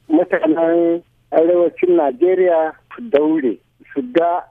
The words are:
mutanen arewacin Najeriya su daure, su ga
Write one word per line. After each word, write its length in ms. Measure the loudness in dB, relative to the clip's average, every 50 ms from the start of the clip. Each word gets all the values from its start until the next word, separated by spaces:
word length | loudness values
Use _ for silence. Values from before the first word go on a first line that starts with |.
| _ -2
mutanen 920 | 0 0 0 0 -2 -2 0 0 0 0 0 0 2 2 0 0 -2 -4 -6 _ _ _ _ -2 0
arewacin 680 | 2 2 4 4 2 2 0 -2 -4 -2 0 0 2
Najeriya 720 | 0 0 -2 0 0 0 2 2 2 2 2 0 0 -2 -6 -10 _ -20 -18
su 80 | -16 -6 -2
daure, 480 | 0 0 2 2 0 0 0 -2 -4 -6 _ _ _ _ _ -14 -10
su 80 | -8 -6 -4 -2
ga 300 | 0 0 0 -2 -4 -6 -10